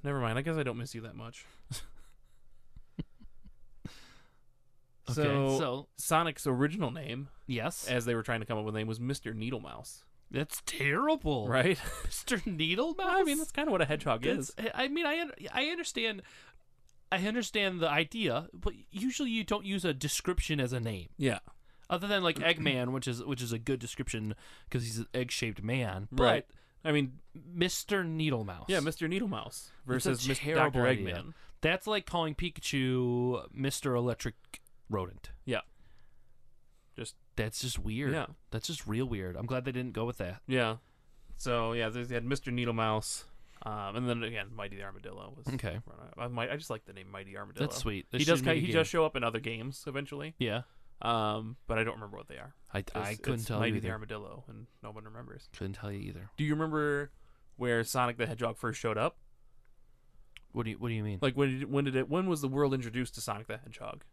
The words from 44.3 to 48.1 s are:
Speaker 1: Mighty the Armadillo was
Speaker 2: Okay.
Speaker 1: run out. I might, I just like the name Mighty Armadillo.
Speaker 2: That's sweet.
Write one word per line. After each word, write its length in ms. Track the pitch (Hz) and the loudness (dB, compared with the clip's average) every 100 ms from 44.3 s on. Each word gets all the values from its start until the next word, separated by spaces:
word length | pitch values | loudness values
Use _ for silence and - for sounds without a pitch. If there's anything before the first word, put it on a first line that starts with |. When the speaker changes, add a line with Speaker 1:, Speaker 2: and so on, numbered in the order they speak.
| 117 98 | -4 -6
Speaker 1:
Mighty 220 | - 101 98 | -6 -8 -8
the 60 | |
Armadillo 500 | 98 95 98 98 101 - | -10 -10 -12 -12 -14 -10
was 160 | - | -6
Speaker 2:
Okay. 260 | 127 110 90 - | -4 -4 -6 -8
Speaker 1:
run 120 | 80 | -16
out. 120 | 80 - | -18 -8
I 100 | 120 | -6
might, 220 | 120 117 | -2 -2
I 60 | 143 | -4
just 120 | 156 | -4
like 160 | 110 - | -8 -8
the 60 | |
name 160 | 95 95 | -18 -14
Mighty 280 | 98 98 98 | -12 -12 -10
Armadillo. 300 | 101 104 - | -12 -4 -2
Speaker 2:
That's 100 | 120 | 0
sweet. 280 | 120 101 - | -2 -2 -4